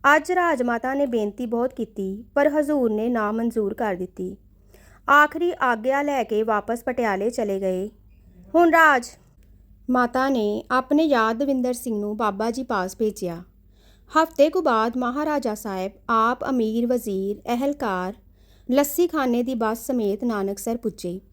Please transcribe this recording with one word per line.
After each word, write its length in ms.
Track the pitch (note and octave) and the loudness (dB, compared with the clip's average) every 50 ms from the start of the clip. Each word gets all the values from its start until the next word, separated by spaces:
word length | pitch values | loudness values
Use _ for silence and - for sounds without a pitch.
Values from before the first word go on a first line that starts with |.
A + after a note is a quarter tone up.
| - C#4 D4 | 6 6 4
ਅੱਜ 160 | D#4 D4+ - | 4 4 0
ਰਾਜ 300 | F#4 F4+ F4 E4+ D#4 A#3+ | 0 2 2 2 2 0
ਮਾਤਾ 320 | B3 A#3+ A#3 A3+ - C4 C4+ | 0 -2 -2 -2 -2 -4 0
ਨੇ 120 | C#4 C#4+ | 0 0
ਬੇਨਤੀ 400 | C4 A#3 A3+ G#3 G#3 G3 - B3 | 0 0 -2 -2 -2 -4 -6 -6
ਬਹੁਤ 280 | A3+ A#3 A#3 A#3+ C4 B3+ | -4 -2 -2 -2 -2 -4
ਕੀਤੀ, 500 | - A3+ - - G#3 G3 F#3+ F#3+ G#3+ A#3+ - _ | -6 -8 -8 -6 -8 -6 -6 -8 -10 -14 -4 _
ਪਰ 140 | C#4+ C#4+ D4+ | 2 2 2
ਹਜ਼ੂਰ 440 | C#4+ D4+ D4 C#4 D4+ C#4 B3 A3+ | 2 2 0 2 2 2 2 2
ਨੇ 160 | G#3 G#3+ A3 B3 | 0 0 0 0
ਨਾ 240 | B3 A3+ G#3+ G#3 | 0 0 0 -2
ਮਨਜ਼ੂਰ 420 | A3 A3+ A#3 A#3 A3+ A3+ G#3 G3 G#3 | -2 -2 -2 -2 0 0 -2 -2 -2
ਕਰ 200 | - A#3+ G#3+ F#3+ | -2 -4 -4 -2
ਦਿੱਤੀ। 420 | F3 F#3 F3+ _ - F#3 F#3 G3 - _ - _ _ _ _ - - - - - - _ - | -4 -6 -10 _ -10 -10 -10 -10 -14 _ -20 _ _ _ _ -20 -20 -20 -20 -20 -10 _ 6
ਆਖਰੀ 420 | C#4 D4 D4 D4 - D#4+ F4 F4 - - | 6 6 6 6 2 -2 -2 -2 0 0
ਆਗਿਆ 420 | - B3 A#3 A3 G#3+ B3+ C4+ C#4 | 0 0 0 0 0 0 0 2
ਲੈ 220 | D4 D4 C#4+ C4 A3 | 0 0 0 -2 -2
ਕੇ 180 | A3 A3 G#3 | 0 0 0
ਵਾਪਸ 400 | A3 A3+ G#3+ G#3 G3+ - A#3 A#3+ - | 0 0 0 -2 0 -4 -6 -4 -4
ਪਟਿਆਲੇ 460 | C#4 B3 B3+ A#3+ A3 G3 F#3 G3 A#3 | -4 -2 -2 0 0 0 0 -2 -2
ਚਲੇ 300 | A#3+ - A3+ G3+ G3 G3 | -2 -2 -2 -2 -2 -2
ਗਏ। 280 | G3 F#3 F#3 F#3 G3 G#3+ - - - - - - _ - - - - - - | -2 -2 -2 -2 -4 -8 -10 -18 -20 -20 -20 -20 _ -20 -20 -20 -18 0 4
ਹੁਣ 160 | E4 F4 E4 | 4 4 6
ਰਾਜ 360 | D#4+ E4 D#4+ D#4 C#4+ B3+ A#3+ - - _ _ _ _ - - - - - - _ - - - - | 6 6 6 6 6 4 0 -6 -18 _ _ _ _ -20 -20 -20 -20 -20 -20 _ -20 -14 -6 -2
ਮਾਤਾ 380 | B3+ B3 B3 A#3+ - C4 C4 C#4 | 0 0 0 0 0 0 0 2
ਨੇ 360 | C4+ A#3+ G#3+ G#3 G#3 A3 - - | 0 0 0 0 -2 -4 -4 -2
ਆਪਣੇ 340 | B3+ B3+ B3+ - D4 D4 E4 | -2 -2 0 2 2 2 4
ਯਾਰ 300 | D4+ C#4 A#3 A3 A3 A3+ | 4 4 2 2 0 0
ਦਵਿੰਦਰ 380 | A3+ C#4+ C4+ C4+ C4 B3 B3 | -2 0 0 0 0 0 -2
ਸਿੰਘ 280 | B3 A#3+ - A#3+ A3 G#3 | -4 -4 -6 -6 -4 -4
ਨੂੰ 160 | G#3 G#3 G#3+ | -4 -4 -4
ਬਾਬਾ 340 | G#3+ A#3 G#3 G3 G3 G#3+ A#3 | -2 -2 -2 -2 -2 -4 -4
ਜੀ 120 | A#3 C4 | -4 -6
ਪਾਸ 340 | B3+ - A#3 G3 F#3 F#3 - | -6 -4 -2 -2 -2 -4 -4
ਭੇਜਿਆ। 460 | - A3+ G#3+ G#3 - G3 F3 E3 E3+ F3+ - _ _ _ _ _ _ _ - _ _ _ - | -2 -2 -2 -2 -4 -8 -6 -8 -8 -14 -18 _ _ _ _ _ _ _ -20 _ _ _ -2
ਹਫ਼ਤੇ 420 | - D#4 D#4+ D#4+ - - C#4 D#4+ | 0 0 0 2 4 4 4 4
ਕੁ 120 | D#4 F#4 | 4 0
ਬਾਅਦ 340 | D#4+ D4 A#3 A3 A3 A#3+ A#3 | 2 2 2 2 0 0 -2
ਮਹਾਰਾਜਾ 580 | B3+ B3 A#3+ B3 D4 D4+ D#4 D4+ C#4+ - A3+ G#3 | -2 -4 -2 -2 -2 -2 -2 -2 -2 -2 -4 -6
ਸਾਹਿਬ 380 | G#3 - G#3+ F#3+ F#3 F#3 G3 - - _ - | -4 -6 -8 -6 -4 -6 -6 -8 -12 _ 0
ਆਪ 400 | A#3 A3+ A3 A#3 B3+ - - - | 2 2 4 2 0 -2 -4 -2
ਅਮੀਰ, 360 | C4+ A#3+ A3 A3 A3 A#3 A#3+ | 0 0 0 0 0 0 0
ਵਜ਼ੀਰ, 500 | A#3+ B3 B3 A#3 G#3+ G3 F#3+ F#3+ G3 G#3 G#3 - - | 0 0 -2 -2 -4 -4 -4 -4 -4 -6 -6 -4 -4
ਅਹਿਲਕਾਰ, 640 | A#3+ A#3+ C#4 C#4+ C#4+ C#4+ C#4 G#3+ F#3+ F#3 F#3 F#3 G#3+ - _ - _ _ - _ - _ _ - | -2 -2 0 -2 -2 -2 -4 -4 -2 -2 -4 -6 -8 -12 _ -20 _ _ -20 _ -20 _ _ 0
ਲੱਸੀ 360 | B3 C#4 C#4+ C#4+ - - F4+ | 2 2 2 2 2 0 0
ਖਾਨੇ 360 | E4+ D#4+ D#4 C4+ C4 A#3 A#3+ | 0 2 -2 0 0 0 0
ਦੀ 120 | B3 B3+ C4 | 0 -2 -2
ਬੱਸ 320 | A3 A3+ G#3+ A3+ A3+ - | -2 -2 -2 -2 -4 -6
ਸਮੇਤ 380 | - C4 B3 G#3+ G3+ G3+ G#3 B3+ | -4 -2 0 0 0 -2 -2 -2
ਨਾਨਕਸਰ 520 | A#3+ A3 G3+ G3 G3 G3+ G3+ - A3+ A#3 | -2 -2 -2 -2 -4 -6 -6 -6 -6 -6
ਪੁੱਜੇ। 440 | A#3+ - G#3+ - - - F3+ F3 F#3+ - _ | -4 -4 -6 -6 -6 -8 -8 -8 -10 -12 _